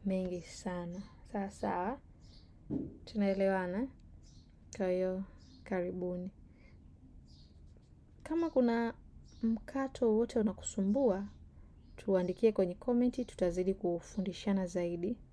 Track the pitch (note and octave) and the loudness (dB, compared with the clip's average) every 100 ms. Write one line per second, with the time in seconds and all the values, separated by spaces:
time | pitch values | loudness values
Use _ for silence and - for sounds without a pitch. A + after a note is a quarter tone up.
0 | G3 F#3 F#3 F3+ E3+ - G3 F3+ F3 F3+ | -2 -2 -2 -6 -10 -10 -6 -6 -6 -10
1 | G3+ - - G#3 G3 - G3+ F3 F#3 C#4 | -14 -18 -10 -6 -6 -4 -4 -2 -2 -4
2 | - - - - - - - - - - | -12 -20 -20 -20 -20 -20 -6 -6 -6 -12
3 | - G#3+ G3 G3 G3 F#3+ F3+ F#3 C4+ - | -8 0 0 4 2 2 0 -2 -4 -8
4 | - - - - - - - - F#3+ F3+ | -20 -20 -20 -20 -20 -20 -20 -4 0 2
5 | F#3 F#3 F#3+ - - - - F#3 F3+ F3+ | 0 -2 -6 -14 -20 -20 -4 -2 -2 -4
6 | F3+ F3+ F#3 - - - - - - - | -4 -4 -6 -12 -20 -20 -20 -20 -20 -20
7 | - - - - - - - - - - | -20 -20 -20 -20 -20 -20 -20 -20 -20 -20
8 | - - - D#4+ E4 C4 A#3+ A#3 A#3 - | -20 -20 -2 0 2 4 4 4 0 -6
9 | - - - - A3+ A3+ - C4+ C4+ - | -18 -20 -20 -2 0 0 -2 -4 -4 2
10 | A#3 G#3+ A#3 A#3+ G#3+ F#3+ - - F#3+ A#3 | 4 4 2 2 2 0 -6 -2 2 4
11 | C4 F#3+ G3+ - - - - - - - | 4 2 -2 -12 -20 -20 -20 -20 -20 -10
12 | - F#3+ F3+ F#3 A3+ G#3+ F#3 F3+ - A#3+ | 2 4 4 4 4 6 0 0 0 4
13 | B3 B3+ B3 - F3+ F3 F#3 G3 A3+ C4 | 4 2 -6 0 0 2 0 2 0 -2
14 | - - F#3+ - - G3 F#3 F3+ F3 E3+ | -4 -4 -4 -2 0 2 2 0 -2 0
15 | F3+ A#3+ - | -2 -4 -8